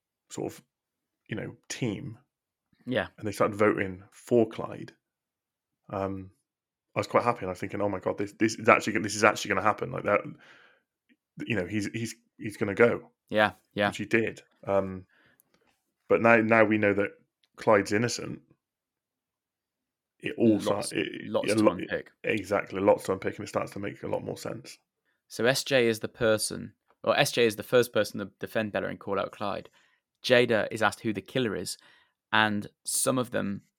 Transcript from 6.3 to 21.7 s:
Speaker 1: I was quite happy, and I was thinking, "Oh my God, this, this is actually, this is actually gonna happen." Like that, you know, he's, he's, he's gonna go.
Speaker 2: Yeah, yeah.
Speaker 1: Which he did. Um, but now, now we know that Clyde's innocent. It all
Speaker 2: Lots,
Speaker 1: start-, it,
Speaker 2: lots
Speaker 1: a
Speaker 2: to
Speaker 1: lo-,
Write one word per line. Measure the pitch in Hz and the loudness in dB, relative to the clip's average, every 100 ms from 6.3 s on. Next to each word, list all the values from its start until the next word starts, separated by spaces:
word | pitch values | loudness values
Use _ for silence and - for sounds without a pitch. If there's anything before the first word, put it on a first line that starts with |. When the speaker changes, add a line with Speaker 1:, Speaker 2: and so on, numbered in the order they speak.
| _ _ _ _ _ _ 110 | _ _ _ _ _ _ -4
Speaker 1:
I | |
was | 98 | 0
quite | 123 | 2
happy, | 120 117 | 2 -2
and | 92 | -6
I | |
was | 90 | -6
thinking, | 98 101 | -8 -4
"Oh | 101 | -2
my | 95 | -2
God, | 104 95 | -4 -4
this, | 104 | -6
this | - 110 113 | -2 -2 2
is | 110 | 6
actually, | - - 104 | 6 4 -4
this | 110 104 | -4 2
is | |
actually | 107 - 104 | 4 4 -2
gonna | 95 | 0
happen." | 107 - 90 | 0 -2 -6
Like | 92 - | -4 0
that, | 104 98 - - - _ _ _ _ _ _ _ - - | 0 -2 -14 -20 -20 _ _ _ _ _ _ _ -12 -4
you | 104 | -4
know, | 90 | -2
he's, | 104 101 | -4 -4
he's, | 117 113 - _ _ | -6 -8 -10 _ _
he's | 107 - | -12 -6
gonna | 104 | -4
go. | 98 117 95 - _ _ | 4 4 4 -8 _ _
Speaker 2:
Yeah, | 104 104 - _ | 2 2 0 _
yeah. | 101 101 | 0 0
Speaker 1:
Which | - | 0
he | 101 | 0
did. | 113 107 87 - _ - | 2 2 -6 -18 _ 0
Um, | 98 95 92 - _ _ _ _ _ _ _ _ _ - | 0 0 -8 -14 _ _ _ _ _ _ _ _ _ 0
but | 101 | 4
now, | 117 113 | 6 6
now | 110 113 | 6 6
we | 104 107 | 6 4
know | 104 | 2
that | 98 101 - _ _ _ - | 2 -2 -8 _ _ _ -4
Clyde's | 120 104 95 | 4 4 4
innocent. | 104 120 - 82 78 _ _ _ _ _ _ _ _ _ _ _ _ _ _ _ _ _ _ | 0 0 -4 -8 -12 _ _ _ _ _ _ _ _ _ _ _ _ _ _ _ _ _ _
It | - - | -10 0
all | 113 | 2
Speaker 2:
Lots, | 101 104 101 - | 2 0 -2 -2
Speaker 1:
start-, | |
it, | - - - 107 | -4 -4 -8 -6
Speaker 2:
lots | 107 95 | -4 0
Speaker 1:
a | 107 | 4
Speaker 2:
to | |
Speaker 1:
lo-, | 107 | 4